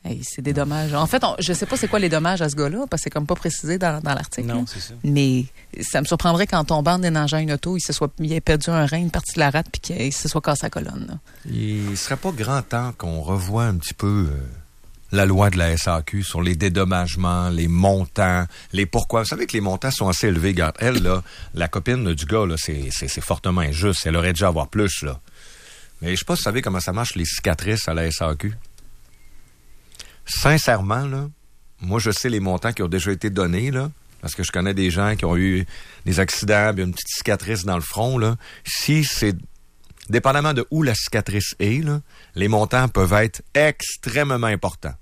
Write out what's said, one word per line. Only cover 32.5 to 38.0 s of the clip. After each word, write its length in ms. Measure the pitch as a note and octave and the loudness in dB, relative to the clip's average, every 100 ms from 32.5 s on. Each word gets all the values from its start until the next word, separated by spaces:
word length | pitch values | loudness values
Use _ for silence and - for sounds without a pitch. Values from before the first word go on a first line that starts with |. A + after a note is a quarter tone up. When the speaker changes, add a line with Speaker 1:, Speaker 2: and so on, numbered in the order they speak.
| F2+ A2+ | 0 -2
Speaker 3:
qui 100 | - | -2
ont 60 | F2+ | 0
déjà 240 | F#2 F2+ | 0 0
été 160 | F#2+ G#2+ | -2 -2
donnés, 420 | G2 F2+ F2 B2+ | 0 0 0 0
là, 200 | C3 C#3 D3+ - - | -2 -4 -6 -20 -12
parce 120 | - | -10
que 80 | - | -4
je 80 | F2+ | -4
connais 200 | F#2 F#2 | 0 0
des 180 | F#2+ F#2 | 2 2
gens 260 | E2+ G2+ G#2+ | 2 0 2
qui 100 | E2+ | 2
ont 100 | F2 | 4
eu 300 | F#2+ F#2 F#2 - - - - | 4 2 -2 -8 -16 -10 -2
des 120 | F2 | 0
accidents, 540 | F#2+ - G2+ G#2 G#2+ | 0 0 2 4 4
puis 100 | G2+ | 2
une 100 | F#2 | -2
petite 160 | F2 - | -4 -6
cicatrice 560 | - - G2+ - A2 F2+ | -6 -2 -2 0 -4 0
dans 80 | |
le 80 | F2+ | -2
front, 340 | D#2+ - | -2 -2